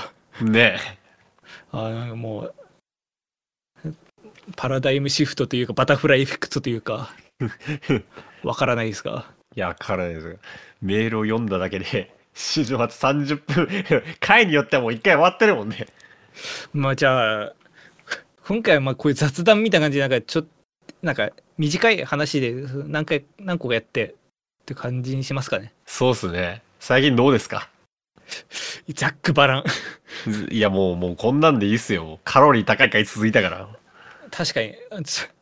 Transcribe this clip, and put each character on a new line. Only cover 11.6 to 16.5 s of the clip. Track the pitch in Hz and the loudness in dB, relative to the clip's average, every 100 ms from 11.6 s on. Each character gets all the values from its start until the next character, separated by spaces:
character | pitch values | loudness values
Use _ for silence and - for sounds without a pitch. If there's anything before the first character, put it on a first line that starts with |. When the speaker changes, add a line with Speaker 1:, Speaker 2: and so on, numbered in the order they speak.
| 92 | -4
Speaker 1:
け | 98 | -6
で、 | - - 92 _ _ | -4 -6 -6 _ _
史 | - - - | -12 -4 -2
上 | 123 131 | -2 0
初 | 117 | -2
三 | - 135 147 | 0 0 0
十 | 143 147 | -2 -4
分、 | - 143 160 196 185 | -2 -2 0 -2 0
<laughs> | 143 - - | 0 0 -4
回 | - 220 208 | 2 4 4
に | |
よ | 147 | 2
っ | - | 2
て | 139 | 0
は | |
も | 117 | 0
う | |
一 | 117 | 0
回 | 202 | 2
終 | 151 | 4
わ | 175 | 4
っ | - | 4
て | 220 | 2
る | |
も | 143 | 2
ん | 107 | -2
ね。 | - 110 - - _ _ - - | -8 -12 -16 -20 _ _ -16 -14